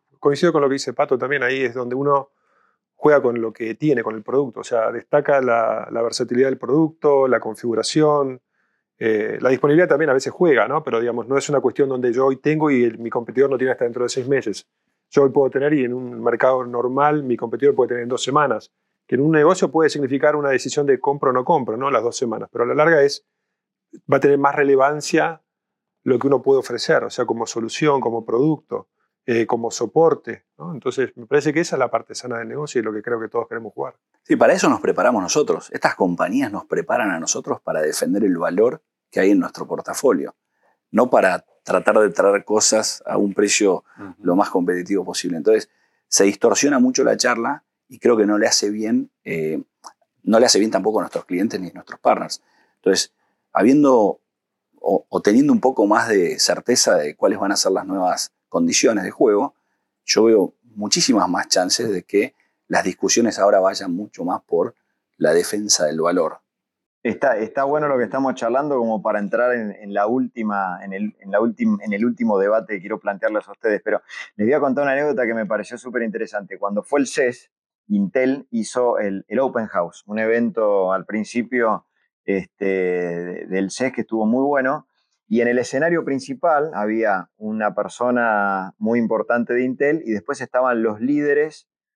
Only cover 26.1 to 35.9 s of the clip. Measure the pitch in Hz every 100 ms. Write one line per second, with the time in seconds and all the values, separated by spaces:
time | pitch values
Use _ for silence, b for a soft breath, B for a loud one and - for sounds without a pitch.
26.1 | 123 135 131 135 135 - 120 - 147 113
27.1 | - 117 117 113 120 113 - 151 139 120
28.1 | 113 113 117 156 147 _ 113 - _ _
29.1 | _ - 117 110 117 113 - 113 156 165
30.1 | - - - _ _ 175 143 127 127 123
31.1 | - 113 143 147 151 170 147 120 113 -
32.1 | 110 123 117 113 135 151 123 107 107 113
33.1 | 117 110 120 113 117 110 135 135 - _
34.1 | _ - 135 117 180 170 110 98 87 104
35.1 | 113 90 151 135 - - - 143